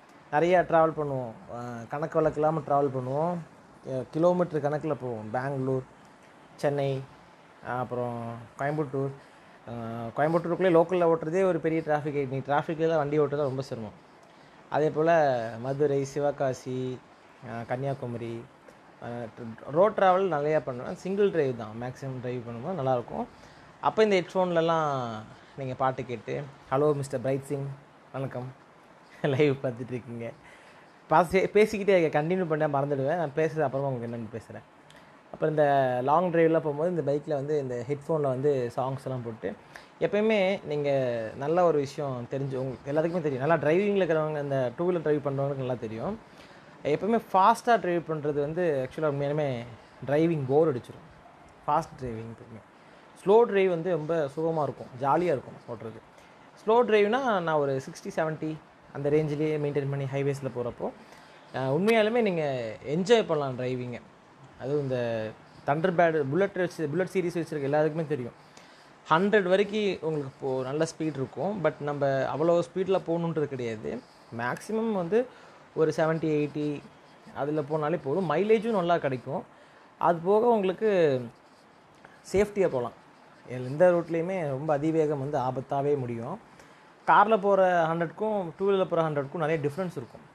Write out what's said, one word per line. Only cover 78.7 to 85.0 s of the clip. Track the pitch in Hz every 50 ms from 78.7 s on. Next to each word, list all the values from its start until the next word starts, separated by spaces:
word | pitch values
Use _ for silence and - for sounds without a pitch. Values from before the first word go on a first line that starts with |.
| 233
நல்லா | 196 170 170 175 160
கிடைக்கும். | 156 143 131 123 - 131 143 185 - - - - - - - - - - _ -
அது | - 160 175 165
போக | 165 180 202 214 226 240
உங்களுக்கு | 233 220 190 190 180 180 220 220 202 185 165 151 135 127 123 117 - - - - - - - - _ _ _ - - - - - - - - -
சேஃப்டியா | - 185 208 202 202 202 185 165
போலாம். | 131 127 120 113 - - - - - - - - - - - -
எந்த | 120 127 127 127 135 151 180 180
ரூட்லேயுமே | 175 170 165 170 165 165 160 175 190 190 165 143
ரொம்ப | 139 131 151 160 151
அதிவேகம் | 139 147 160 156 160